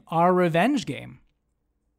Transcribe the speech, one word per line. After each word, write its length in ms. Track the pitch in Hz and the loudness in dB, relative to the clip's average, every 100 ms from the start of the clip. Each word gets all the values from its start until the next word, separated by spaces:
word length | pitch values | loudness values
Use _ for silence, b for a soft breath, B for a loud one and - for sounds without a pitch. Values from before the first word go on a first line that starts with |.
| - | -6
our 260 | 165 175 | 0 2
revenge 540 | 180 175 165 220 285 143 | 2 2 2 0 -2 -6
game. 320 | 117 123 131 _ _ _ _ _ _ _ | -12 -16 -20 _ _ _ _ _ _ _